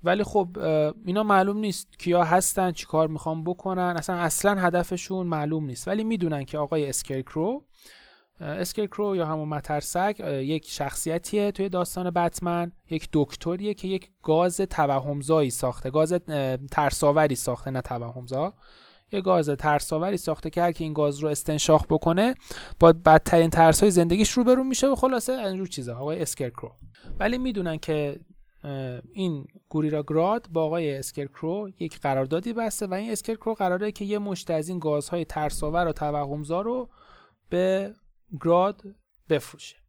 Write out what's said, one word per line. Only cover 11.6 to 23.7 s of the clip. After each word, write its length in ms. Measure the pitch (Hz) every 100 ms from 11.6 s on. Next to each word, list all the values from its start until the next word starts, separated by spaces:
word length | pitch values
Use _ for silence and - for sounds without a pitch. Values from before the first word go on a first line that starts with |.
| 196
داستان 400 | 180 175 - 180
بتمن، 640 | 175 175 - 175 170 170 - _
یک 200 | 160 -
دکتریه 600 | 160 139 - - 180 208
که 140 | 202 185
یک 240 | 190 - _
گاز 340 | - 156 180 170
توهمزایی 920 | 190 - 147 135 135 143 139 160 143
ساخته، 400 | 120 131 123 131
گاز، 240 | 139 156 180 175
اه، 300 | 151 135 127
ترساوری 800 | 139 - 143 - 151 147 151 127
ساخته، 360 | - 120 -
نه 100 | 131
توهمزا، 720 | - 120 117 120 123 131 165 - _ - - _ _
یه 100 | 208
گاز 280 | 185 180 151
ترساوری 680 | 143 156 147 - 156 180 196
ساخته 320 | - 156 160
که 120 | 165
هر 100 | 175
کی 120 | 165
این 100 | 160
گاز 260 | 151 147 143
رو 100 | 151
استنشاق 560 | 147 - 151 - 156 -
بکنه 460 | 160 - 170 226 262 - - - -
با 140 | 165
بدترین 560 | 165 160 156 - 170 165
ترس‌های 420 | 160 165